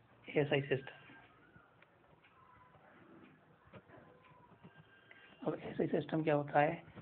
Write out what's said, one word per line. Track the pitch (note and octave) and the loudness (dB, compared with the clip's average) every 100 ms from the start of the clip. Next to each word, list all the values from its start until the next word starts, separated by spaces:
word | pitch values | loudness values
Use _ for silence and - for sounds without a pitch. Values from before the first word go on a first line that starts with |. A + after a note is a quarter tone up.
| - - - D#3 | -20 -20 -4 0
एसआई | C#3+ C#3+ | 2 2
सिस्टम। | C#3 C3+ - - - - - - - - - _ - _ - - - - - - - - - - - - - - - - - - - - - B4 - B4+ A#5 - - - - - - - - - - | 2 -2 -2 -16 -20 -20 -20 -20 -20 -20 -20 _ -20 _ -20 -20 -20 -20 -20 -20 -20 -20 -20 -20 -20 -20 -20 -20 -20 -20 -20 -20 -20 -20 -20 -20 -20 -20 -20 -20 -20 -20 -20 -20 -20 -20 -20 -6 -4
अब | E3 | -4
एसआई | A3 - - | -6 -2 0
system | E3+ D3 D#3+ | 0 0 0
क्या | D#3 | 2
होता | D3 D3 D3+ | 2 4 4
है? | D3 E3+ - - | 4 2 -10 -18